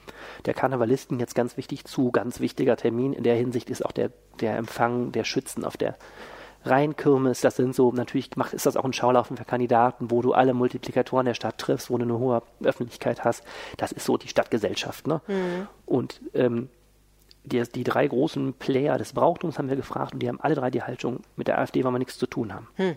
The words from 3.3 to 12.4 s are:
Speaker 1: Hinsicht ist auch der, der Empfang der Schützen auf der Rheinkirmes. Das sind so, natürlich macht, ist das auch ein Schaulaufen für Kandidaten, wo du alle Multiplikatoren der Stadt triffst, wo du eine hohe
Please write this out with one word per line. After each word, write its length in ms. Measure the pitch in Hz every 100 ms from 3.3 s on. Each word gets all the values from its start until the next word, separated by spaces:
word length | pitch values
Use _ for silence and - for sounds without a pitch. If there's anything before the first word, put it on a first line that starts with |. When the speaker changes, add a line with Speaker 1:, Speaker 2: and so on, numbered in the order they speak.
| 117
Speaker 1:
Hinsicht 340 | 123 120 -
ist 140 | -
auch 80 | -
der, 180 | - 113 - _ -
der 160 | 110 113
Empfang 560 | 110 - 120 123 120
der 120 | 117
Schützen 400 | 107 135 - -
auf 120 | - -
der 200 | 107 - - - - - - -
Rheinkirmes. 760 | 127 131 151 147 151 135 131 120
Das 160 | 127 -
sind 180 | 127
so, 160 | 131 123
natürlich 460 | 123 120 139 - -
macht, 160 | 120
ist 120 | - 147
das 100 | 127
auch 80 |
ein 80 | 131
Schaulaufen 440 | - 123 123 113 120
für 80 |
Kandidaten, 640 | 113 123 123 117 120 - 117
wo 120 | 120
du 100 | 123
alle 220 | - 131
Multiplikatoren 720 | 123 123 127 - 127 - 131 127
der 80 |
Stadt 240 | 113 110 -
triffst, 320 | - 135 -
wo 80 | 120
du 60 |
eine 140 | 120 117
hohe 240 | 131 117